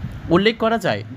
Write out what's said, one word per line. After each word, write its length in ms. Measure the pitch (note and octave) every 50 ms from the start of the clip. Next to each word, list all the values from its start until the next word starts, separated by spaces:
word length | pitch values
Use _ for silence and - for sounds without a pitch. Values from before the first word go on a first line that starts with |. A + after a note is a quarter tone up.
| - - - - - - D#3+
উল্লেখ 220 | F3+ G3 A3 A#3 - A3+
করা 140 | A3 A3+ A3+ G#3
যায়, 140 | D#3 A2 G2+ G#2 G#2+ B2